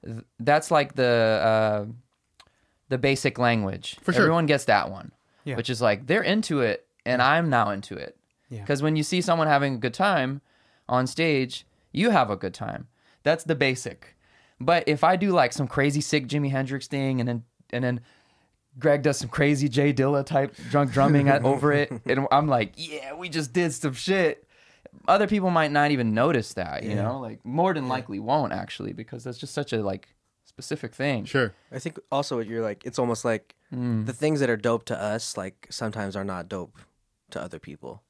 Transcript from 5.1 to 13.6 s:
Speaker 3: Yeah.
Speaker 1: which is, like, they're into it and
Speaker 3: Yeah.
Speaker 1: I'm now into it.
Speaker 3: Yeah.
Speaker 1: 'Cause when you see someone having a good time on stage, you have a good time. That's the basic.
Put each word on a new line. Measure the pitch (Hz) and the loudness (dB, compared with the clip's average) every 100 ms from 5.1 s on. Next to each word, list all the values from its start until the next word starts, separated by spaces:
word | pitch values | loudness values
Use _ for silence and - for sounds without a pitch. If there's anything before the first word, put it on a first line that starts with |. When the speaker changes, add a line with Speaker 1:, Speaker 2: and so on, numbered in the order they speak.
| _ _ _ - | _ _ _ -8
Speaker 3:
Yeah. | 120 | -6
Speaker 1:
which | 117 | -4
is, | 120 | 0
like, | 120 104 127 | 2 2 0
they're | 190 | 0
into | - 208 220 143 | 2 0 0 0
it | 117 - _ _ - | 0 -2 _ _ -4
and | 127 | 2
Speaker 3:
Yeah. | 127 | 4
Speaker 1:
I'm | 156 170 | 4 2
now | 127 104 | 2 2
into | 98 - 95 | -2 -8 -12
it. | 69 - _ _ _ | -12 -16 _ _ _
Speaker 3:
Yeah. | 117 101 | -14 -4
Speaker 1:
'Cause | 143 | 0
when | 151 156 | 2 0
you | |
see | 147 180 | 0 0
someone | 170 170 156 | 0 2 4
having | 143 139 | 2 2
a | 127 | -2
good | 123 - | -4 0
time | 196 175 131 139 _ _ _ _ - | 0 2 -2 -6 _ _ _ _ -2
on | 123 127 | 0 0
stage, | - 165 143 127 - - _ _ | 0 0 2 -2 -8 -16 _ _
you | - 220 | 0 4
have | 196 110 | 4 2
a | 98 | -2
good | 95 | -6
time. | - 107 - - _ _ _ | -8 -10 -10 -14 _ _ _
That's | 143 165 | 0 0
the | 160 | 0
basic. | 151 | 0